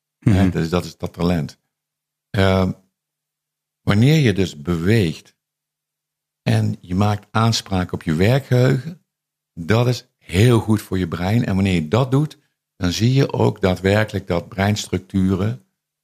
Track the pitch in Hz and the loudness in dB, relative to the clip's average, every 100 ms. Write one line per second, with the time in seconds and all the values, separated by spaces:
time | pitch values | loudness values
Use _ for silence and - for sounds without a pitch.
0 | _ _ 117 95 95 82 82 87 82 - | _ _ 0 2 2 0 -2 -2 -4 -10
1 | 87 - 87 85 71 - _ _ _ _ | -12 -4 -2 -2 -4 -12 _ _ _ _
2 | _ _ _ 98 95 95 95 - _ _ | _ _ _ 0 2 2 0 -4 _ _
3 | _ _ _ _ _ _ _ _ - 104 | _ _ _ _ _ _ _ _ -2 2
4 | 131 160 120 92 87 73 80 82 90 113 | 4 4 2 0 -2 -4 -6 -2 0 2
5 | 82 - - _ _ _ _ _ _ _ | 0 -4 -14 _ _ _ _ _ _ _
6 | _ _ _ _ 123 110 107 107 87 92 | _ _ _ _ -2 0 0 -4 -4 0
7 | 104 101 - 110 117 113 - 95 87 90 | 0 -2 -4 0 0 0 -2 -4 -4 -6
8 | 85 78 101 135 - 123 127 131 160 - | -4 0 2 0 0 2 2 0 -6 -16
9 | _ _ _ _ _ 85 82 113 123 120 | _ _ _ _ _ -8 0 0 0 -2
10 | - _ - 90 123 117 101 104 - 92 | -8 _ -4 2 4 4 2 -2 -2 -4
11 | 87 82 92 117 - 95 98 90 76 110 | -4 -4 -2 0 0 0 0 0 0 0
12 | 127 135 151 - _ _ _ - 90 85 | 0 0 -2 -8 _ _ _ -8 -6 0
13 | 120 135 131 - 117 110 95 85 95 107 | 0 2 0 0 0 0 -2 0 0 0
14 | 104 98 - 85 - 95 101 104 - 92 | 0 -6 -4 -4 -4 -2 -2 -2 -4 -8
15 | - 98 95 95 104 127 _ _ _ _ | -4 -2 0 0 -4 -6 _ _ _ _